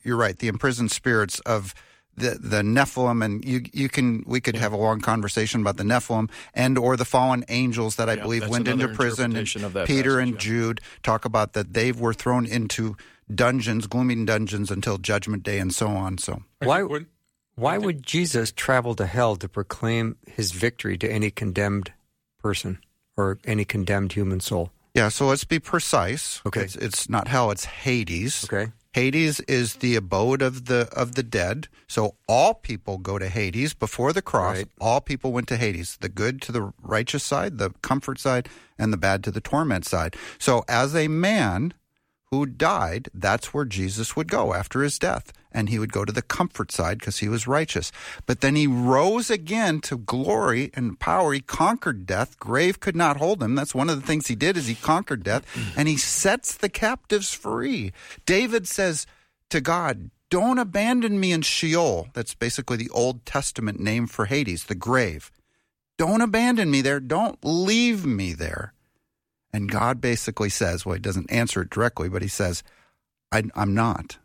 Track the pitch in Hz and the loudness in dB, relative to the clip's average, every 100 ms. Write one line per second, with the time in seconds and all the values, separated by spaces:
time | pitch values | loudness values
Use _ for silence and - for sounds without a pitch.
0 | 117 120 113 92 117 104 139 120 117 - | 0 2 2 0 -2 0 0 0 -2 -2
1 | - 113 104 - - 110 95 - - _ | 2 2 2 -2 -2 -2 -2 -14 -20 _
2 | _ - 123 - - 104 104 117 139 - | _ -4 -4 -4 -2 0 4 4 2 2
3 | 127 117 110 104 123 127 120 - 135 - | 0 2 0 -2 -2 -4 -4 -4 -2 2
4 | 127 113 - 127 123 107 110 104 110 110 | 2 0 -2 -2 -2 0 -2 2 2 2
5 | 101 113 104 - 110 120 104 98 101 120 | 0 0 0 0 0 2 0 0 2 2
6 | - 113 110 - - - 127 131 120 127 | 2 0 0 -4 -10 0 2 4 4 2
7 | 120 131 127 127 120 120 127 117 110 - | 4 4 4 2 0 0 0 0 -2 0
8 | 113 110 104 117 113 120 120 127 127 110 | 0 0 0 -2 0 0 2 2 0 0
9 | 123 113 123 113 110 110 104 95 90 135 | 0 2 0 0 -2 -4 -4 -2 2 2
10 | 131 135 127 110 104 117 113 110 - - | 4 4 2 0 -2 0 0 -2 -8 -8
11 | - 113 120 110 107 - 101 101 117 120 | 0 0 2 0 0 0 -2 0 0 2
12 | 117 110 - 123 117 120 107 - 110 101 | 0 0 2 2 2 -2 -2 -2 -4 -6
13 | - _ _ 104 120 131 117 113 104 120 | -16 _ _ 2 4 4 0 -2 0 0
14 | 127 120 110 110 107 104 101 98 110 98 | 2 2 2 0 0 -2 -2 -2 -2 -2
15 | 92 104 104 104 92 101 95 90 107 95 | 0 -2 0 -6 -2 -2 -2 0 0 0
16 | 95 95 - - - _ 120 160 196 147 | -2 -4 -6 -8 -10 _ 2 2 2 -4
17 | 165 _ _ _ _ - 123 190 208 156 | -8 _ _ _ _ -2 0 2 0 -2
18 | 123 160 175 127 113 - - 131 120 113 | -2 0 0 0 -2 -4 2 2 2 -2
19 | 95 117 120 98 95 - 98 - 113 117 | -2 2 2 2 -4 -6 -6 -4 -2 0
20 | 113 - - - 101 90 120 - 104 92 | -2 -6 -14 -6 -4 0 -2 -2 -6 -4
21 | 117 110 104 - 98 92 101 101 95 - | -2 0 -2 -2 -4 0 0 0 -4 -14
22 | _ _ _ _ 107 95 98 92 _ _ | _ _ _ _ -4 -2 -4 -8 _ _
23 | _ - 98 98 - 107 101 113 95 101 | _ -2 -2 -2 -2 -2 0 -2 0 0
24 | 98 107 95 95 - 95 87 _ _ - | 0 -2 0 -2 -2 -2 -2 _ _ 2
25 | 110 - 139 139 - 165 - 175 - 139 | 2 4 2 2 2 -2 0 -2 2 2
26 | 90 139 - - - 104 98 95 110 - | 2 -2 -6 -6 -4 -4 -4 -4 -4 -4
27 | - 110 98 127 117 101 - - 139 123 | -2 -2 0 2 2 0 -6 -6 0 0
28 | 95 85 113 - - 98 110 - _ - | 0 -4 -2 -4 -4 -4 -4 -8 _ 0
29 | 131 143 160 143 - 135 120 - 127 117 | 2 4 2 0 0 0 0 0 0 0
30 | 95 95 113 135 131 127 123 127 117 - | 2 0 2 2 0 -2 0 0 0 -2
31 | 120 120 120 113 87 113 - _ _ - | -2 -2 -2 -2 -2 -2 -8 _ _ -2
32 | 107 - - 117 170 220 - 107 - 98 | -2 -2 2 6 6 4 -4 -8 -6 -8
33 | 92 98 92 90 101 95 147 - 107 - | -4 -4 -4 -2 -2 -2 -4 -2 -6 0
34 | 127 170 - 120 90 95 101 _ 107 127 | 0 0 0 2 2 -2 -6 _ 2 2
35 | - 139 135 123 117 117 117 87 85 - | 0 -4 -2 -2 -2 -2 -2 -2 -8 -8
36 | 95 101 107 131 - 120 101 - - 107 | -8 -2 -2 -2 -6 -6 -6 -10 -2 -2
37 | 113 147 - 143 190 139 98 - - 135 | 0 -4 -2 -2 -2 -2 -4 -4 -2 -2
38 | - 127 139 127 123 - - - 110 104 | -2 -4 0 0 -2 -12 -20 -4 -2 2
39 | 98 98 98 101 - 143 160 95 80 90 | 2 2 0 -6 -2 -2 0 0 0 -2
40 | 80 - - - - 123 - 120 135 160 | -2 -6 -16 -4 2 2 2 2 2 2
41 | 156 156 185 214 117 90 156 - _ _ | 0 2 2 4 2 2 -2 -4 _ _
42 | _ _ _ 131 143 123 160 190 85 92 | _ _ _ -2 -2 0 2 2 0 -4
43 | 131 - 95 113 - 143 139 95 95 104 | -8 -2 0 2 0 -4 -2 -2 -2 -2
44 | 113 - 160 202 101 90 104 127 143 - | -4 -4 -2 0 2 0 -2 0 0 0
45 | 180 - - - _ - 104 113 107 - | 0 -2 -6 -20 _ -4 0 0 -2 -2
46 | 101 110 - - 180 - - - 82 101 | -2 -4 -4 -2 -2 -2 -6 -2 -2 -2
47 | - 98 104 117 113 139 160 - - - | -4 -4 -2 -2 0 0 0 -4 -6 -10
48 | - - - 120 135 147 147 123 123 131 | -16 -16 -4 0 2 4 4 4 4 6
49 | 175 226 226 214 156 214 214 156 - 131 | 6 2 0 -2 0 0 2 0 -4 -8
50 | 107 123 135 214 196 117 139 - 120 - | -4 -2 0 2 2 2 0 -2 -4 -2
51 | - 175 170 139 - - 170 240 - 117 | 0 4 4 0 -4 0 2 2 -2 -4
52 | 90 95 123 - - 123 175 196 - 165 | -2 -2 -2 -6 -2 2 2 0 -2 2
53 | 165 143 160 208 113 135 143 127 151 147 | 2 2 0 0 0 0 0 0 0 0
54 | 135 151 135 117 156 185 131 113 - 160 | 0 -2 0 0 0 0 -2 -4 0 0
55 | 208 123 95 113 - - 107 82 147 147 | 0 -6 -2 -2 -2 -8 -6 0 0 2
56 | - - 196 240 - - 202 - 220 254 | 0 2 2 2 -2 -4 -4 0 -2 -2
57 | _ 208 196 - 208 226 254 233 101 - | _ 0 0 -6 -4 -4 -2 -2 -4 -10
58 | - - - 185 240 226 180 - 190 151 | -18 -10 2 2 4 0 -2 0 0 0
59 | - _ _ _ _ 160 135 170 165 117 | -6 _ _ _ _ -2 2 0 0 -4
60 | - _ _ 180 220 254 226 190 220 254 | -8 _ _ 2 4 2 2 0 2 2
61 | 226 202 190 170 156 - 165 165 165 92 | 2 2 2 2 0 0 2 2 4 2
62 | 80 - 113 - 120 - 123 117 120 - | -4 -8 -8 -4 -4 -4 -4 -4 -2 0
63 | 123 123 - 143 - - 110 101 104 110 | 0 0 -4 -4 -2 -4 -4 -2 -2 0
64 | 117 - 104 139 131 87 - 101 113 131 | -2 -2 0 0 0 -4 -6 -6 0 2
65 | 113 76 - _ _ _ _ _ _ _ | 2 -4 -14 _ _ _ _ _ _ _
66 | 160 214 226 214 240 240 185 139 135 143 | 2 4 4 4 4 4 4 4 4 0
67 | 131 156 220 - 139 165 190 226 240 220 | 0 0 0 -2 -2 2 4 4 4 2
68 | 165 107 95 80 82 80 - _ _ _ | 0 0 -2 -4 -6 -6 -10 _ _ _
69 | _ _ _ _ _ 107 101 107 117 127 | _ _ _ _ _ -4 -2 0 0 0
70 | 123 117 - 110 104 - 92 82 95 87 | 0 0 -2 -2 -2 0 -2 -2 -4 -4
71 | 101 92 - 117 117 - 90 - 120 - | -2 -4 -2 0 0 0 -2 0 0 0
72 | 85 92 95 - 95 87 - _ _ _ | -4 -2 -4 -2 -2 -2 -10 _ _ _
73 | _ _ _ 113 107 - 104 101 113 101 | _ _ _ -2 0 0 2 2 2 0
74 | - - | -6 -14